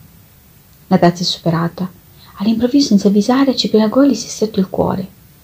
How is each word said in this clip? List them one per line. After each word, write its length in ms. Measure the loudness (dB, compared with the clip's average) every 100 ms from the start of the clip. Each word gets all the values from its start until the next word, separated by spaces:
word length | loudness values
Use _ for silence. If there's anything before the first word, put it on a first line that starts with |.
| -20 -20 _ _ _ _ _ _ _
La 120 | 2
piazza 240 | 2 0
è 20 |
superata. 680 | -6 -4 -4 -2 -4 -6 -10 -10 _ -20 -20 -6
All'improvviso, 520 | -2 0 0 0 2
senza 200 | 2 4
avvisare, 420 | 2 2 2 2
a 60 | 0
Cipriano 500 | 0 2 2 2 2
gli 80 |
si 120 | 0 -6
è 40 |
stretto 300 | -6 -4 -2
il 80 | -4
cuore. 380 | -2 -2 -4 -8 -16 _ _